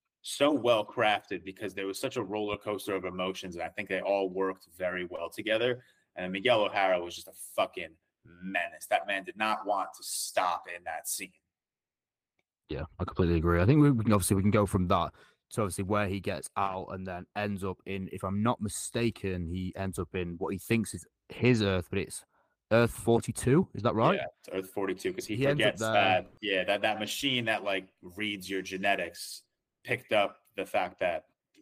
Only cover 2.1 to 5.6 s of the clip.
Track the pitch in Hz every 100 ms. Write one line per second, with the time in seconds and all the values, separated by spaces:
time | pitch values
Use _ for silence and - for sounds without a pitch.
2.1 | 127 95 107 104 101 110 98 - 95 90
3.1 | 90 92 95 95 85 82 - 98 95 95
4.1 | 101 95 90 95 90 - - 90 90 87
5.1 | 82 85 - 104 110